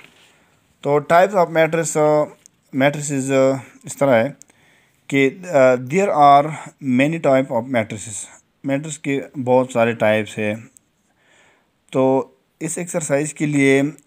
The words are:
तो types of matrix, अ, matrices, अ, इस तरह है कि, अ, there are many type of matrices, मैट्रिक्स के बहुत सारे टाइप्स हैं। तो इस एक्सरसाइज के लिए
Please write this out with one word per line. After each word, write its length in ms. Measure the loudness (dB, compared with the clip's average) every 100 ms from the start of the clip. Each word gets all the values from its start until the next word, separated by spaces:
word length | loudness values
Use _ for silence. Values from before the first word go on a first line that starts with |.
| -20 _ _ _ _ _ _ _
तो 160 | -2 -2
types 360 | 4 4 4 2
of 140 | 0 2
matrix, 400 | 0 0 -2 0
अ, 260 | 2 2 -2 -8 _ _ _ 0
matrices, 560 | 0 0 -6 -6 0
अ, 260 | 2 2 0 -8 -20 -20
इस 120 | -2
तरह 160 | 2 2
है 220 | 0 -8 _ _ _ _ _ _ -4
कि, 140 | 0 0
अ, 480 | -2 -2 4 4 2
there 360 | -2 -2 -2 4
are 320 | 6 6 4 -8 -16 _ -2 0
many 200 | 0 0 0
type 240 | 0 0
of 180 | -6 -2
matrices, 560 | -4 -4 -10 -14 -16 -16 -20 _ _ -6
मैट्रिक्स 320 | -6 -6 -10
के 240 | -6 -6 -6 -8
बहुत 340 | 0 0 2
सारे 220 | 0 0
टाइप्स 440 | 2 0 0 -2 -6
हैं। 300 | -6 -8 -12 _ _ _ _ _ _ _ _ _ _ _ _
तो 420 | -2 0 0 -4 _ _ _
इस 160 | -10 -10
एक्सरसाइज 560 | -8 -8 -4 -4 -4
के 120 | -6 -4
लिए 480 | 0 2 2 0 -8